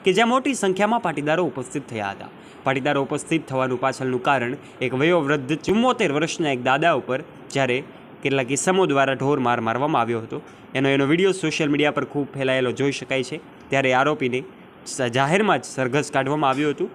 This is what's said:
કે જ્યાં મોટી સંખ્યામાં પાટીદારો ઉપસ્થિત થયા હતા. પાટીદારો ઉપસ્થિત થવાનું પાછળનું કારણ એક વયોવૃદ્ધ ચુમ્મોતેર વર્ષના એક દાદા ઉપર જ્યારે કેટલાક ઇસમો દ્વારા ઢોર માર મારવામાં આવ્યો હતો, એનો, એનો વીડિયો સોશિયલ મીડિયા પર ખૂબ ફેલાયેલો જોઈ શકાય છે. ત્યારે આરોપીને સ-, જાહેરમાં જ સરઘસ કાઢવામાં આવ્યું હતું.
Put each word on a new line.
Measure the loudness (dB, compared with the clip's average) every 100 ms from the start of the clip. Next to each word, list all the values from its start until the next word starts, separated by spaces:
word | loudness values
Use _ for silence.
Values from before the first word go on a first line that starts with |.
કે | 2
જ્યાં | 4 4
મોટી | 2 0
સંખ્યામાં | 0 0 2 2 2
પાટીદારો | -2 -2 0 0
ઉપસ્થિત | 0 -4 -8 -8 -6
થયા | -6 -6
હતા. | -8 -14 -18 -20 -6
પાટીદારો | -2 0 0 0
ઉપસ્થિત | 0 -4 -2 -2 0
થવાનું | -2 0 0
પાછળનું | -2 -2 -2 -2
કારણ | 2 0 0 -6 -12 -6
એક | -4
વયોવૃદ્ધ | 2 2 2 2 -2 -2 -4
ચુમ્મોતેર | 0 2 2 2 0
વર્ષના | 0 -2 -2 -2
એક | 0
દાદા | 0 2 2
ઉપર | 2 -2 -6 -6 -18 -6
જ્યારે | -2 0 0 -4 -20 -20 -6
કેટલાક | -2 0 0
ઇસમો | 0 2 2 4
દ્વારા | 4 2
ઢોર | 2 0 2
માર | 2 0
મારવામાં | 0 0 0 0
આવ્યો | 0 -2
હતો, | -6 -12 -12 -20 -8
એનો, | 0 2
એનો | 2 4
વીડિયો | 4 2
સોશિયલ | 0 -2 0 0
મીડિયા | 2 2
પર | 0
ખૂબ | -4 -4 -6
ફેલાયેલો | -4 0 0 0
જોઈ | 0 -2
શકાય | -2 -4 -4
છે. | -4 -10 -14 -20 -2
ત્યારે | 0 4
આરોપીને | 4 2 2 -2 -2 -6 -20 -20 -18 -12
સ-, | -4 -2
જાહેરમાં | 0 2 2 2 0
જ |
સરઘસ | -2 -4 -2 -2 0
કાઢવામાં | -2 0 0 0
આવ્યું | 2 0
હતું. | -2 -6